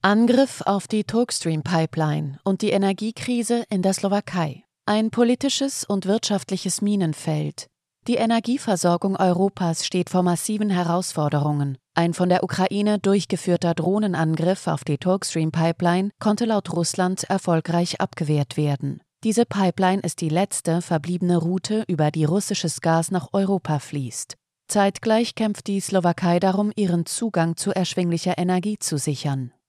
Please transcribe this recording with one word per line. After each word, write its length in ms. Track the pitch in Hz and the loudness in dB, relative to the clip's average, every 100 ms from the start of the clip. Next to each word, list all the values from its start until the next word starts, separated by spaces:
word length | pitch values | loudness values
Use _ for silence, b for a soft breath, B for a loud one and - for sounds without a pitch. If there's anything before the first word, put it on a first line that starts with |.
Angriff 600 | 190 208 233 254 269 - | 4 4 6 6 4 0
auf 260 | - 202 - | -2 -2 0
die 160 | 214 | -2
Turkstream-Pipeline 1400 | 208 226 247 - 170 156 151 175 160 - 156 151 151 139 - | 0 0 0 -2 -2 -2 0 0 0 0 0 0 -4 -4 -2
und 160 | 190 | 0
die 80 | 214 | 2
Energiekrise 960 | 196 196 190 214 - - 247 226 233 - | 2 2 0 -4 -6 -4 -2 0 -2 0
in 120 | 196 | 0
der 100 | 185 | 0
Slowakei. 720 | 190 196 202 - 185 156 127 _ _ - | 0 0 -2 -2 -4 -4 -6 _ _ 0
Ein 240 | 214 220 | 0 0
politisches 760 | 226 240 247 277 - 277 - | 2 2 4 0 0 -2 -4
und 220 | - 196 185 | -2 -2 2
wirtschaftliches 760 | 214 - 202 - 190 190 - | 0 0 -2 -2 -4 -4 -2
Minenfeld. 840 | 208 208 165 151 - 156 151 - - _ _ _ - | 0 2 0 -2 -4 -2 -4 -8 -18 _ _ _ -2
Die 80 | 240 | 0
Energieversorgung 1040 | 226 226 226 254 - 185 175 170 196 190 | 2 0 0 -4 0 0 2 2 0 2
Europas 680 | 190 175 196 - 175 165 - | 2 2 0 0 -2 -2 -2
steht 240 | 185 175 | -2 0
vor 140 | 180 | 2
massiven 460 | 180 175 - 214 208 | 2 0 -2 -2 0
Herausforderungen. 1080 | 180 170 175 185 - 147 147 147 147 143 135 _ - | 0 0 -2 -2 -2 0 0 0 0 -2 -4 _ 0
Ein 180 | 170 | 0
von 160 | 165 180 | 2 2
der 160 | 175 - | 2 2
Ukraine 520 | - 185 202 208 208 | 0 0 2 2 2
durchgeführter 760 | 196 202 - 185 - 175 175 | 2 2 0 -4 0 0 0
Drohnenangriff 960 | 165 165 202 208 175 160 156 165 - - | 0 0 2 0 0 0 2 0 0 -2
auf 180 | 151 - | -4 -2
die 140 | 147 | -2
Turkstream-Pipeline 1120 | 180 190 - 165 160 160 165 165 175 175 196 - | 0 0 0 -2 0 2 0 2 0 2 -2 -2
konnte 280 | 220 208 233 | 0 0 2
laut 260 | 214 - | 0 0
Russland 540 | 165 165 - 185 185 - | -2 -2 0 -2 -2 -2
erfolgreich 760 | 196 - 165 160 170 175 - | -2 2 0 2 0 0 -2
abgewehrt 560 | - - 151 151 143 - | -6 -4 0 0 0 -2
werden. 460 | 147 139 139 - _ _ 214 | -2 -2 -4 -8 _ _ -2
Diese 200 | 214 233 | 2 2
Pipeline 560 | 202 190 170 185 196 | 2 0 2 2 2
ist 200 | 170 - | -2 -4
die 80 | 160 | -2
letzte 520 | 156 202 - - 165 | 0 0 -2 -2 -2
verbliebene 540 | - 165 156 175 175 175 | 0 -2 -2 -2 2 2
Route, 480 | 165 185 - 214 226 | 2 -2 -2 -4 -2
über 200 | 165 151 | 0 0
die 140 | 156 | 2
russisches 560 | 151 185 - 196 165 - | 2 2 -2 -4 -4 -2
Gas 320 | 170 165 165 | 2 2 2
nach 220 | 185 - | -4 -2
Europa 460 | 202 190 196 - 151 | -2 0 0 0 -4
fließt. 580 | - 143 127 - - - _ _ _ | -4 -8 -8 -10 -14 -16 _ _ _
Zeitgleich 680 | 214 196 - 226 220 233 - | 2 2 0 0 2 0 -2
kämpft 320 | 220 208 - | -4 -2 -4
die 140 | 196 | -4
Slowakei 580 | - 190 175 170 175 175 | 0 2 2 2 2 4
darum, 320 | 190 190 208 214 | 2 2 0 0
ihren 280 | 196 175 165 | 0 0 -2
Zugang 520 | - 233 175 165 165 | -4 -2 0 0 0
zu 140 | 196 | -2
erschwinglicher 680 | 196 180 - 175 170 180 170 | -2 -2 0 0 0 -2 0
Energie 420 | 180 180 190 208 | 0 0 0 -4
zu 180 | - 151 | -4 -2
sichern. 540 | 143 139 147 135 123 _ | -2 -2 -2 -4 -6 _